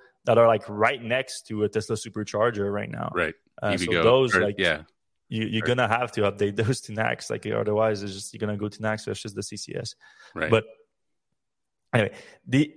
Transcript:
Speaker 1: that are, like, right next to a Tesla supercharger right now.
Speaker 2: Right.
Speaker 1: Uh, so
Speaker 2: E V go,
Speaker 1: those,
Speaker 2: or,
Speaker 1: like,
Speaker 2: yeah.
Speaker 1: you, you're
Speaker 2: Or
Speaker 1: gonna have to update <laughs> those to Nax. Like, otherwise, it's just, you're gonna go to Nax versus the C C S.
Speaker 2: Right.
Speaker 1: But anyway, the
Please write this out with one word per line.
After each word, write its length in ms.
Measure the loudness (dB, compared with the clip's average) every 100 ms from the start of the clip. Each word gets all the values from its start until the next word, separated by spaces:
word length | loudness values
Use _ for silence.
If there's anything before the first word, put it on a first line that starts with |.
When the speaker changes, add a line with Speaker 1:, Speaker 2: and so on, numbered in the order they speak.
| _ _
Speaker 1:
that 140 | 4 6
are, 100 | 8
like, 200 | 6 0
right 320 | 0 2 2
next 460 | -2 -4 -4 -10 -8
to 160 | -2
a 60 | 0
Tesla 260 | 0 -2 -6
supercharger 760 | -6 -8 -4 0 0 2 -2
right 180 | -2 -6
now. 220 | -6 -4
Speaker 2:
Right. 220 | -2 -2 -4 _ -6
Speaker 1:
Uh, 100 | -2
so 20 |
Speaker 2:
E 120 | -2 0
V 20 |
go, 160 | 2
Speaker 1:
those, 320 | 4 4 4 2
Speaker 2:
or, 60 |
Speaker 1:
like, 140 | 2 2
Speaker 2:
yeah. 260 | 0 0 -4 _ _ _ _
Speaker 1:
you, 180 | -4 -2
you're 180 | 0
Speaker 2:
Or 40 | 0
Speaker 1:
gonna 220 | 2 2
have 240 | 2 0
to 80 | 0
update 340 | 0 2 0 2
<laughs> 220 | 0 -2
those 20 |
to 120 | -4
Nax. 360 | -4 -2 -4 -6
Like, 160 | -6 -4
otherwise, 560 | -2 0 2 2 0
it's 120 | -6
just, 200 | -10 -14
you're 60 | -6
gonna 180 | -6 -4
go 120 | -6
to 100 | -6
Nax 260 | -6 -4 -6
versus 280 | -8 -8 -10
the 80 |
C 140 | -10 -12
C 180 | -10 -10
S. 180 | -10 -14 -20 _ -18
Speaker 2:
Right. 160 | -6 2
Speaker 1:
But 160 | 2 2 -10 _ _ _ _ _ _ _ _ _ _ _ 0
anyway, 160 | 0 -2 -18 -20 0 0
the 80 | 0